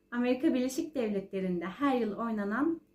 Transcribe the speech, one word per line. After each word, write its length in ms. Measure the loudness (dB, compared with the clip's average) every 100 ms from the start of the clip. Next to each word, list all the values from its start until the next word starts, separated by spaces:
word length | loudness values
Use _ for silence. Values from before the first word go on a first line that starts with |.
| _
Amerika 440 | 0 2 4 4
Birleşik 400 | 4 2 0 -4
Devletleri'nde 680 | -2 -2 -2 -4 -4 -2 -2
her 320 | -4 -2 2 2
yıl 160 | 0 -2
oynanan 640 | -2 -2 -2 0 0 -2 -6